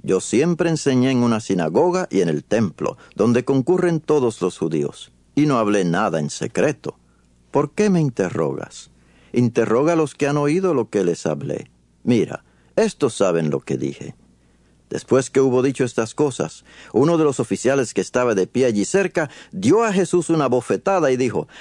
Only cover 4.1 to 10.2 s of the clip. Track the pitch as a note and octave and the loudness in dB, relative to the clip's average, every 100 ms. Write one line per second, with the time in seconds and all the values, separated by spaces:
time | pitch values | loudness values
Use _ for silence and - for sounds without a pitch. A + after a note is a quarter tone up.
4.1 | D3+ B2 - F2+ - E2 D#2 C#2+ - - | 0 0 0 -4 -2 -2 -2 -4 -8 -20
5.1 | _ _ - D3+ B2+ G#2 G#2 F2 E2+ G#2+ | _ _ 0 2 2 2 0 0 0 0
6.1 | D#2+ D2 - - - C3 - - - _ | -2 -4 -6 -6 -2 -2 -2 -10 -14 _
7.1 | _ _ _ _ C#3 D3 - G#3+ F3+ D3 | _ _ _ _ -2 -2 0 2 2 0
8.1 | - F#2 E2 D2+ C#2 - - - _ _ | -2 -4 -2 -4 -4 -10 -16 -20 _ _
9.1 | _ _ A#2+ B2 A#2 G#2+ A2+ D3+ E3+ D3+ | _ _ 0 2 2 2 2 2 2 -2
10.1 | - | -2